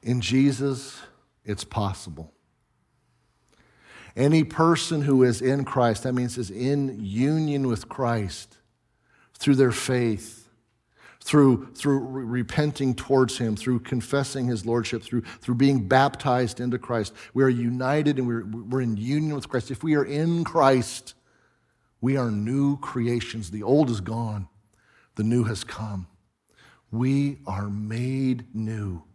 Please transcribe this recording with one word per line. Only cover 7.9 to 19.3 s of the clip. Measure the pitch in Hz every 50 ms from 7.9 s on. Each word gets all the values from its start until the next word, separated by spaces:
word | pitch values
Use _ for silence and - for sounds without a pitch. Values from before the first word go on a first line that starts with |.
| - - 135 120 117 113 101 92 - - - _ _ _ _ _ _ _ _ _ _ _ _ _ _ _ _ _ _
through | - - 143 139
their | 131 135 127 117
faith, | - - - 131 123 123 117 110 98 - - - - - _ _ _ _ _ _ _ _ _ _ _ _ - - _ -
through, | - - 151 143 135 123 - - - -
through | - - 147 139 139
re-, | 123 131 131 135 127
repenting | 113 120 123 120 - - - 151 151 139 - 139 131 123
towards | - - - 135 135 131 120 - -
him, | 123 113 107
through | 98 - 131 127 120
confessing | 120 - - 123 110 - - 139 135 - - 139 127
his | 123 123 110 90
lordship, | 113 117 120 110 - - 117 -
through, | - - 120 113 - - -
through | - - 123
being | 117 135 139 139 131 104
baptized | 92 127 131 135 143 139 - - 143 123 127 127 110 - -
into | 123 123 120 123
Christ. | - - 123 113 104 - - - - - _
We | 127 135
are | 131
united | 123 120 120 120 123 127 127 127 143 151 151 147 143 131
and | 127
we're, | 120 117 117 98
we're | 104 107 117 110 104 123 131
in | 127 117 110
union | 101 107 123 139 151 156 156